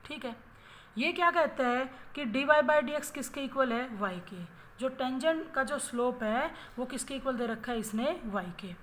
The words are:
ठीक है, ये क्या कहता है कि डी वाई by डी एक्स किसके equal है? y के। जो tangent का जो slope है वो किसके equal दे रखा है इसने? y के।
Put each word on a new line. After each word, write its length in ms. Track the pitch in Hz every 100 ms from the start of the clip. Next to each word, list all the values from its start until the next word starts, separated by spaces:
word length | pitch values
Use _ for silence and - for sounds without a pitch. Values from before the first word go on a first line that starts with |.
| -
ठीक 200 | 294 247
है, 100 | 226 - - - - - 214
ये 140 | 294
क्या 180 | 349 339
कहता 360 | 349 302 - 247
है 220 | 247 262 - - -
कि 100 | 269
डी 180 | 233 277
वाई 160 | 302
by 200 | 277 302
डी 100 | 247
एक्स 200 | 294 294
किसके 300 | 285 254 285
equal 320 | 269 269 254
है? 140 | 233 254 208
y 200 | 196 180 175
के। 140 | 185 170 - - -
जो 100 | 254
tangent 640 | 262 254 262 311 320 -
का 100 | -
जो 140 | 262 285
slope 440 | - 240 247 247
है 280 | 220 226 320 - - -
वो 80 | 254
किसके 300 | 262 - 277
equal 220 | 262 240
दे 100 | 240
रखा 240 | 220 247
है 80 | 233
इसने? 400 | 214 214 269 349 233
y 180 | 196 180 170
के। 120 | 190 175